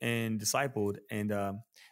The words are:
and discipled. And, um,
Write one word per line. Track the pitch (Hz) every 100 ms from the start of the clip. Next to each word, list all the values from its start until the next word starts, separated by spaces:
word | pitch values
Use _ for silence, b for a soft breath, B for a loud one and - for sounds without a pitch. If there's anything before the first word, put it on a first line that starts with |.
and | 117 117 113 110
discipled. | 104 131 139 113 101 98 -
And, | 107 104
um, | 101 98 104 - b b